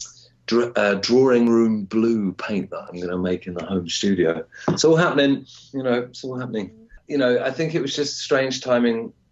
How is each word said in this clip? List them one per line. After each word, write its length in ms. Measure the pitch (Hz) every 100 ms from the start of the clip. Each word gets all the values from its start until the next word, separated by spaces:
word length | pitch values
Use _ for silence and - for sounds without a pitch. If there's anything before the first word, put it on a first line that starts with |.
| - - - _ -
dr-, 260 | 117 120 107
uh, 180 | 104
drawing 540 | 98 104 127 131 120 117
room 360 | 117 113 107
blue 480 | 98 110 113 113 95
paint 360 | 92 - 101 92
that 160 | 85 -
I'm 100 | 90
gonna 180 | 87 90
make 280 | 90 90 92
in 80 |
the 100 | 87
home 240 | 80 92 85
studio. 560 | - 101 92 80 82 - - -
It's 160 | -
all 120 | 156 160
happening, 500 | 175 135 139 139 - - -
you 100 | 135
know, 120 | 131 123
it's 200 | 123 -
all 140 | 131 127
happening. 320 | 127 107 95 - - - -
You 80 | 143
know, 260 | 123 120
I 80 | 131
think 240 | 165 160
it 60 | 156
was 160 | 139 -
just 220 | 143 -
strange 420 | - 139 131 127
timing 520 | 127 123 120 113 113 - _